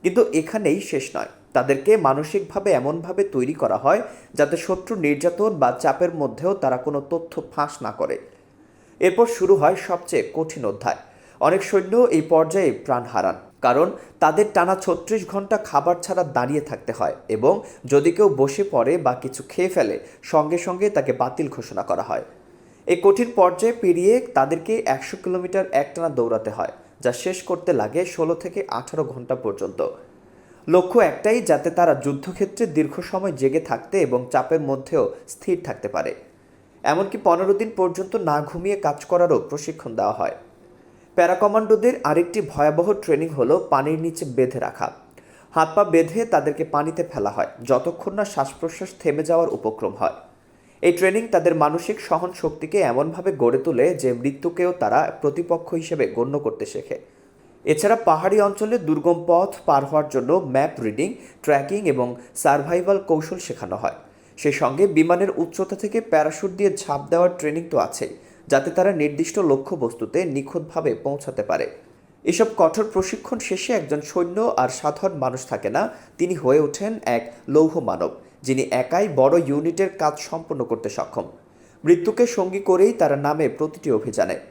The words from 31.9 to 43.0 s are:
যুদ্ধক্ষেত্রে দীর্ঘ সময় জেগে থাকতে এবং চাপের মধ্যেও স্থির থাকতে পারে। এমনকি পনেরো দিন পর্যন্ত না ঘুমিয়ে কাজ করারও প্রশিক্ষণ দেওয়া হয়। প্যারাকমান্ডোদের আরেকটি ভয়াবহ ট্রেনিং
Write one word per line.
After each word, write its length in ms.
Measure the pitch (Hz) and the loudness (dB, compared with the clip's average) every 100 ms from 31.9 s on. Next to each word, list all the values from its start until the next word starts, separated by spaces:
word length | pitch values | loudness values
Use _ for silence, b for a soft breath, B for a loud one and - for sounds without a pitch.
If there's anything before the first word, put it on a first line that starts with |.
| 135 | 4
যুদ্ধক্ষেত্রে 640 | 143 139 185 185 196 - 226 | 0 -4 -8 -4 -6 -2 -2
দীর্ঘ 280 | 151 156 151 | 0 -2 -2
সময় 320 | 170 190 190 139 | -6 -4 -4 0
জেগে 220 | 135 147 160 | 0 0 -2
থাকতে 260 | 117 - 196 | -6 -2 0
এবং 180 | 143 123 123 | 2 0 0
চাপের 300 | 139 131 160 | -2 2 0
মধ্যেও 420 | 143 135 135 160 104 B B | 0 -4 -2 0 0 B B
স্থির 300 | - - 180 | -12 -4 -4
থাকতে 240 | - - 104 | -4 -8 -6
পারে। 220 | - - - - _ b b b b | -4 -4 -6 -14 _ b b b b
এমনকি 340 | - 160 196 220 202 | 0 0 0 -2 0
পনেরো 260 | 170 190 | 2 2
দিন 160 | 202 220 220 | 0 0 -2
পর্যন্ত 360 | 185 175 190 - 170 | -2 -2 -6 -4 0
না 80 | 147 | 0
ঘুমিয়ে 360 | 151 170 185 202 165 | -2 -6 -4 -2 -2
কাজ 140 | 147 - | -4 0
করারও 320 | 175 175 135 - | 2 4 4 0
প্রশিক্ষণ 440 | 143 147 156 - 110 | -8 -8 -10 -8 -2
দেওয়া 220 | 101 - | -2 0
হয়। 160 | 85 - - _ b b b b b - | -4 -4 -16 _ b b b b b 2
প্যারাকমান্ডোদের 800 | 170 180 208 214 214 214 226 - | 2 4 2 2 4 4 4 2
আরেকটি 360 | 143 156 175 214 | 0 2 2 -2
ভয়াবহ 460 | 160 - 147 156 175 | -6 2 2 4 0
ট্রেনিং 360 | 202 | 0